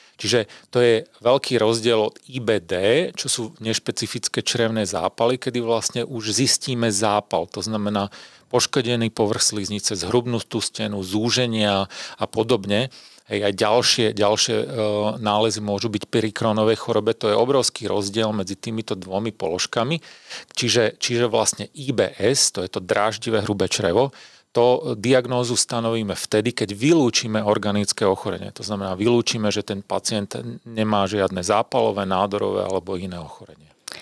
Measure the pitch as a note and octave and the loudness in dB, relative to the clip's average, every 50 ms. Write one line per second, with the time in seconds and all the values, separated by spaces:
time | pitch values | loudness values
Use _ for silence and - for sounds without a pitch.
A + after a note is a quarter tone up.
0 | - _ _ - - G2+ A2 A#2+ G#2+ - - - - _ - B2 B2 A#2+ A2+ A2 | -20 _ _ -8 -2 2 2 2 2 0 -6 -18 -16 _ 2 4 6 6 4 4
1 | - - _ _ - A#2 C3 C#3 - - B2+ A2+ G#2+ A2 A#2 A#2 G#2+ A#2+ A#2 A2 | 2 -4 _ _ 2 4 4 4 2 0 0 2 4 2 2 2 2 2 2 2
2 | G#2+ G#2+ - - - - B2+ C3 A#2 G#2+ A2 G2 E2+ E2+ F#2 F2+ F#2+ G#2 A#2+ D3+ | 2 0 -2 -8 -16 -12 -10 -4 0 0 0 0 0 -2 -2 2 2 4 4 4
3 | F3+ - - - - C3+ - - A#2 G#2 E2 - A2 A2+ G#2+ - - - A2+ - | 2 -2 -6 -6 -6 -4 -4 -4 -4 -8 -10 -8 -6 -4 -4 -2 -4 -4 -4 -4
4 | A#2 G#2+ - A#2+ - - - - - - - A#2+ A#2 A2 A2+ A2 G#2 F2+ G2+ F2 | -6 -6 -6 -6 -6 -4 -4 -4 -4 -2 0 0 0 0 0 -2 -2 -2 -2 -2
5 | E2 - - - A2+ A#2 B2+ B2+ - C3+ A#2 B2 A#2 A2+ A#2 A2+ - - - B2 | -2 -4 -2 0 0 0 0 0 -4 -4 -4 -2 0 0 0 0 -2 -2 -4 -4
6 | A#2 - C#3 A2+ G#2 A2 G2+ A2+ C3+ B2 - - - C3+ B2+ A#2 A#2 A#2 G2+ F#2+ | -6 -4 -6 -6 -4 -2 0 2 2 2 2 0 -2 -4 -2 0 0 0 2 2
7 | A2 G#2+ G2+ G#2+ - _ - E2 E2+ - - G#2 F#2+ A2 A2 G#2+ G#2 G#2 G#2 G2+ | 2 2 2 0 0 _ -2 -2 -2 -4 -6 -8 -6 -4 -4 -2 -2 -2 0 -2
8 | G2+ G2+ - - - - - - _ _ - B2 - - - C#3+ A#2 A#2+ B2 A#2 | -2 -4 -6 -14 -20 -20 -20 -20 _ _ 0 0 0 2 0 0 0 2 0 0
9 | A2+ A2 - - A2+ G2+ G#2+ - - - A2 G#2 G2 F#2+ G#2 G2+ - - A2 F2+ | 0 0 0 0 0 0 2 0 0 0 0 -2 -4 -4 -6 -4 -4 -4 -4 -4
10 | E2+ F2+ A2 B2 A#2 B2 A#2+ A2+ - - - A2+ - - - - A2 G#2 G#2 G2+ | -2 0 0 0 2 0 -2 -4 -4 -4 -4 -4 -4 -4 -4 -6 -6 -4 -4 -6
11 | F#2+ F2+ G2 G#2+ A2 A#2+ A2 B2+ B2+ A#2+ A2+ A2 G#2+ G#2 G2+ G2 G2 - - - | -4 -2 -2 0 0 2 2 0 0 0 0 2 2 2 2 2 0 -2 -6 -12
12 | - - - - G#2+ - - A2 A2+ B2 B2+ G#2+ F#2+ G2 G2+ G#2+ B2+ C3 - - | -14 -14 -8 -6 -6 -2 0 0 2 2 2 0 2 0 0 0 0 -2 -6 -14
13 | - - - - _ - A2 G2+ G#2 G2+ G2+ F#2 A2+ G#2 A2 B2 A#2 - - - | -20 -20 -20 -20 _ -6 -2 0 0 0 2 2 2 4 4 4 4 2 2 2
14 | A#2 G#2+ G#2+ G2+ G#2 G2+ A2 G#2 - - A2+ G#2+ - - - A2+ G#2+ G#2+ G#2 G#2 | 2 0 2 2 2 4 4 2 2 0 0 -2 -2 -4 -4 -2 -2 0 0 0
15 | G#2 G#2+ A2+ C3 A2+ G#2 G#2 G#2+ A2+ A2+ G#2+ A2+ G#2+ G#2 G2+ G2 G#2+ A2+ G2+ G#2 | 0 -2 -2 -2 -2 0 2 2 2 2 0 -2 -2 -2 -2 -2 -2 -4 -4 -4
16 | - - - A#2 A2 A2 - - A#2 A2+ G#2+ A2 A2 A2 A2 - - - A2+ A2 | -4 -2 0 0 0 0 -2 -2 0 0 2 2 2 2 2 0 0 0 0 0
17 | G#2 A2 A2+ - - G#2+ G#2 A2 A#2+ B2+ C#3 C3+ A#2+ - - - A2 G2 G2 G#2 | 2 0 -2 0 0 2 2 4 4 4 2 2 2 0 -2 -4 -4 -2 -2 -2
18 | G2+ G2+ G2+ A2+ A2+ G#2+ G#2+ G#2 F#2+ F2+ G2 - - A#2 A2+ A2+ A2 - - F#2 | -2 -2 -2 -2 0 0 -2 -2 -4 -6 -8 -8 -8 -6 -6 -6 -6 -6 -6 -8
19 | F2+ F#2 F#2 G2+ A2 A2+ G2+ - - E2 E2+ F#2 - - - A#2+ A2+ B2+ E3 D#3+ | -6 -6 -6 -4 -4 -4 -6 -4 -4 -4 -2 -4 -4 -2 -2 -2 0 0 -2 -4
20 | - - - - - - - - - - - - B2+ A#2 - B2 A2+ G#2+ - - | -6 -12 -20 -20 -18 -16 -16 -16 -16 -10 -6 -4 -2 0 2 2 2 2 0 -4
21 | - - B2 A#2+ B2 A#2 A2 A2 G#2+ - - - G#2 - - D#3 C3+ C3 B2+ G#2 | -4 -2 0 0 0 2 2 2 2 0 -2 -4 -8 -12 -12 -8 -6 -2 0 0
22 | G2+ - - - F#2+ A2+ C#3 C3+ - - - G2 F2+ F#2 - G#2 F#2 F2+ G#2+ G#2 | 0 0 0 0 2 2 2 2 2 0 0 -4 -6 -6 -6 -6 -4 0 0 2
23 | G#2 A2 G#2+ - - A#2+ A2 G#2+ G2+ G#2 G#2+ G2 F#2+ F#2 - - - F2+ F2 A2+ | 2 0 0 -4 -2 -2 0 0 0 0 0 0 0 0 0 0 0 2 4 2
24 | C3+ C#3 - - - - - _ _ _ - A#2+ A#2+ B2 B2 C3 D#3+ C3 A#2+ G#2+ | 2 2 -2 -8 -20 -20 -20 _ _ _ 2 4 6 6 4 4 0 -4 -6 -2
25 | G2 B2 C3 B2+ B2 B2 B2+ B2 B2 A#2 A#2 G2+ - - B2+ A#2 A#2 A2+ A2+ A2+ | 2 4 4 4 4 2 0 -2 0 0 0 -2 -2 -2 -2 -2 -2 0 0 -2
26 | G#2+ G2 F2+ - - - - A2 G#2+ B2 - - A2 F#2+ G#2 G2+ A#2 D3+ E3+ E3 | -2 -4 -4 -6 -4 0 2 2 2 0 -2 -2 -4 -4 -2 0 2 4 4 6
27 | C3+ A#2 - - - A2 G#2+ G#2+ G#2 G#2 G#2+ G#2+ G2+ G#2+ G2+ G#2 G2+ - - - | 4 4 2 0 -2 0 -2 0 2 2 2 2 2 0 0 0 0 -2 -2 2
28 | A2 F#2+ F#2+ - - G#2+ F2+ F#2 G2 G2 - - F2+ G2+ G#2+ G2 G2 F#2+ F#2 F#2 | 2 2 2 2 -2 -4 -6 -6 -8 -12 -12 -12 -8 -6 -6 -4 -4 -4 -4 -2
29 | G#2 A#2+ A#2+ A#2+ A#2 - - A#2 G#2+ G#2 F#2+ G#2 G2+ - G#2+ G2 - - F#2+ F#2+ | 0 2 2 2 2 0 -2 -2 -2 0 -2 -2 -4 -6 -8 -8 -6 -6 -6 -4
30 | - - A#2 G#2 G2+ F#2+ - A#2+ A#2+ A#2 A#2+ A#2+ - A#2+ A2+ A2 A2 G#2+ G#2+ G2+ | -2 -4 -4 -4 -4 -6 -8 -10 -8 -10 -12 -14 -14 -8 -4 -2 0 2 2 2
31 | G2 F#2+ G#2+ G#2 F#2+ F#2 F#2+ F#2 F2 G2 G#2 G#2 A#2 - - B2+ A2+ A2 G2+ G2+ | 2 2 2 2 0 0 0 -2 0 2 2 2 2 2 0 2 2 2 0 0
32 | G2 F#2+ F#2+ F#2 G2+ G2+ G2 G#2 G2+ G2+ G2 G2 G2 F#2+ F#2+ F#2 F2 G2 G2 F2+ | 0 0 2 0 2 0 0 -2 -2 0 0 -2 -2 -2 -2 -4 -4 -4 -6 -6
33 | F#2 F#2 F2+ F2 D#2 D2 - - - - D#2+ - D2+ D2+ _ _ _ - - - | -6 -8 -10 -10 -12 -14 -16 -20 -20 -20 -20 -20 -20 _ _ _ _ -16 -16 -16